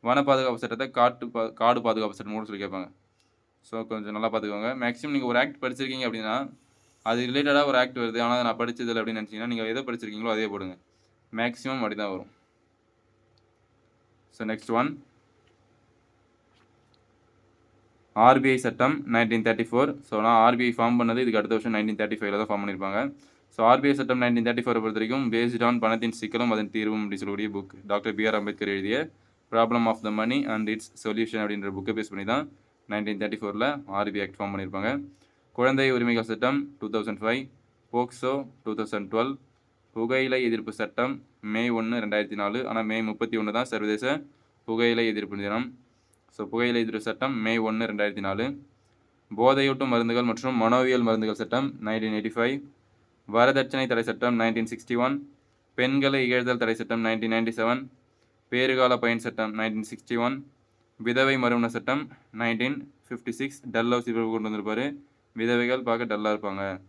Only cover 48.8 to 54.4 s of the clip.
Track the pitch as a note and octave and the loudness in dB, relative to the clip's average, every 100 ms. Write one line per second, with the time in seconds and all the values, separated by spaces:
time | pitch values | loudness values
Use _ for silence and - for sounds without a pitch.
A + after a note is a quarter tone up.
48.8 | _ _ _ _ _ G#2 B2 C3+ C#3 C3+ | _ _ _ _ _ 2 4 6 2 2
49.8 | C3+ A#2+ A#2 A#2 B2 A#2 C3 B2+ A2+ B2 | 2 2 2 2 0 -2 -2 2 4 4
50.8 | B2+ B2+ A#2 A2 A2 G#2 A#2 B2 C#3 C#3+ | 4 4 4 2 0 -4 -2 0 -2 -6
51.8 | G#2+ A2 A2 G#2+ G#2+ A#2 A#2 C#3 C#3+ _ | -4 -2 -2 -2 -4 0 0 0 -8 _
52.8 | _ _ _ _ - A2 B2 C3+ C3 C3+ | _ _ _ _ -2 4 6 4 0 -2
53.8 | B2+ A#2 A#2 A2 B2 A#2 | 0 0 0 0 0 2